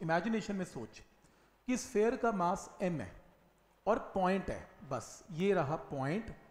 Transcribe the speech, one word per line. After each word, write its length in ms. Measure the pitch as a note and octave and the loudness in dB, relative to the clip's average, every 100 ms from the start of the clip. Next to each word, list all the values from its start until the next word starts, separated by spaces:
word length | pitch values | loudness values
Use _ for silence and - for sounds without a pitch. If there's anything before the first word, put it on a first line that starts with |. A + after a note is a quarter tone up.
imagination 540 | E3 E3+ G3 A3 F#3+ G3 | 2 2 2 0 -2 -4
में 80 | |
सोच 380 | F3+ - A2 - - _ _ _ _ _ - | -4 -6 -10 -12 -20 _ _ _ _ _ -4
कि 100 | B3+ | -2
sphere 400 | - G#3 A3 B3+ | 0 4 4 4
का 160 | A#3 | 2
mass 460 | G#3 F3 - - - | 4 2 2 -4 -4
m 180 | F#3 D#3+ | -2 -2
है 220 | F#2 - - _ _ _ _ _ - | -6 -12 -20 _ _ _ _ _ 0
और 120 | A#3+ | 0
पॉइंट 520 | - G3+ F3+ F#3+ F3 | 0 0 2 2 0
है, 200 | G#2 - - C3+ | -6 -10 -18 -6
बस 340 | B2+ - - - | -6 -6 -16 -12
ये 240 | D#3+ G3 | 0 2
रहा 220 | F#3 C#3 D#3+ | 4 2 -2
point 600 | - C#3+ C3+ F#3 A3 - - | -4 -4 0 -2 -4 -12 -18